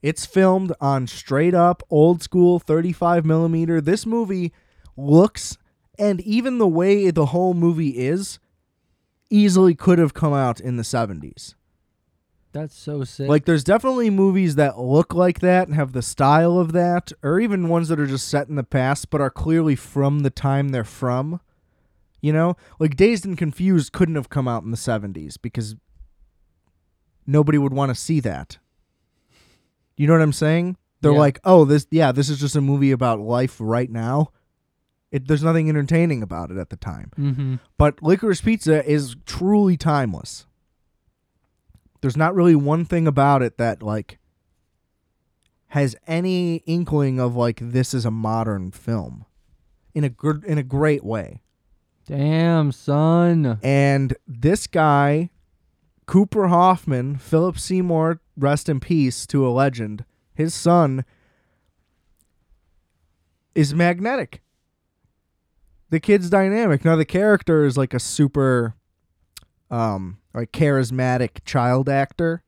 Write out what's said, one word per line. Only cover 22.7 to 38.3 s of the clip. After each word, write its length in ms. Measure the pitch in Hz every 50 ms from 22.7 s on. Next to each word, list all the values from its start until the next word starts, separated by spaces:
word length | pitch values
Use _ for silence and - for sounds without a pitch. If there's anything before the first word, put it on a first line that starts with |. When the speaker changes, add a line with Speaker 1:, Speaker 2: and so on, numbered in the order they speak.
| - _
Speaker 1:
Like, 180 | 160 156 143
Dazed 300 | 131 190 220 233 202 170
and 100 | 196 180
Confused 560 | - 170 151 135 - 180 190 190 170 139 -
couldn't 220 | - - 190 160 160
have 160 | 147 127 -
come 180 | - 143 131 127
out 140 | 117 113
in 80 | 78 110
the 80 | 117 113
seventies 580 | - - 117 107 101 101 95 82 78 73 -
because 400 | - - 120 _ 120 113 104 110 - _ _ _ _ - _ _ _ _ _ _ _ _ _ _ _ _ _ _ _ _ _ _ _ _ _ _ _ _
nobody 320 | - 135 151 151 143 147 147
would 160 | 143 139 135
wanna 200 | 139 139 135 123
see 260 | - - - 160 151
that. 360 | 120 110 82 65 71 _ - _ _ _ _ _ _ _ _ _ _ _ _ _ _ _ _ _ _ _ _ _ _ _ _ _ _ _ _ -
You 80 | 147
know 80 | 147 165
what 80 | 160
I'm 100 | 160 151
saying? 460 | 139 - 156 151 160 170 175 180 185 _ _ _ _ _
They're 100 | - 151
Speaker 2:
Yeah. 60 | 147 147
Speaker 1:
like, 220 | 151 143 131 - _
"Oh, 220 | 190 185 175 151
this, 200 | 135 147 147 131 _
yeah, 200 | - 160 160 135
this 200 | 123 135 139 135
is 100 | 151 135
just 160 | 139 139 123
a 60 | 147
movie 300 | 139 139 139 143 139 139
about 280 | 135 120 127 120 113 107
life 360 | 104 110 120 120 131 131 - -
right 300 | 113 110 113 123 127 127
now." 420 | 113 113 113 117 131 147 151 - _ _ _ _ _ _ _ _ _ _ _ _ _ _ _ _
It, 180 | - 139 131 131
there's 140 | 156 143
nothing 260 | 151 165 165 165 156 156
entertaining 540 | 151 151 143 139 165 165 175 170 151 120
about 280 | 110 90 85 82 87 -
it 60 | 90
at 140 | 95 87 _
the 60 | -
time. 340 | 90 - - 82 50 - - - -
Speaker 2:
Mm-hmm. 360 | 143 143 131 131 139 131 131 127 _ _ _
Speaker 1:
But 200 | - 147 147 147 -
Licorice 400 | 156 156 185 190 - 220